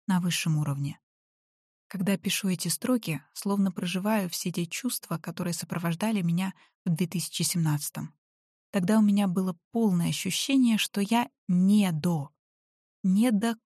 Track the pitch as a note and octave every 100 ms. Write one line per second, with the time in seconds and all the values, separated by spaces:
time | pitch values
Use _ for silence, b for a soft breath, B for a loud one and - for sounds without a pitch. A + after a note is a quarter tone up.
0 | - F#3 F3+ D#3+ E3 D3+ D3 C#3 C#3 -
1 | _ _ _ _ _ _ _ _ - F#3
2 | G3 F#3+ G3 - F#3+ F3+ E3+ - A#3+ B3
3 | F#3+ D3 - - G3 G3+ F#3+ F3+ F3+ F#3
4 | G#3 A3 F3+ - F3+ E3+ E3+ - B3 -
5 | - E3+ - E3+ F3 E3 - E3+ E3+ E3+
6 | A3 G#3+ E3+ E3+ F#3+ - b b - D#3+
7 | F3 F3 - - E3 F3 D#3 D3 - -
8 | D#3 _ _ _ _ _ _ G3+ F3 A3
9 | G#3 G3+ G3+ F3 F#3 E3+ _ A#3 A3 F3
10 | E3+ D3 F#3+ - - C4+ A#3+ A3 - G3+
11 | G3+ A#3 B3 _ - F3+ F#3+ G#3 F#3+ D#3
12 | F3 D#3+ C#3+ _ _ _ _ _ _ _
13 | F#3+ G3 B3 G3+ A#3 A3+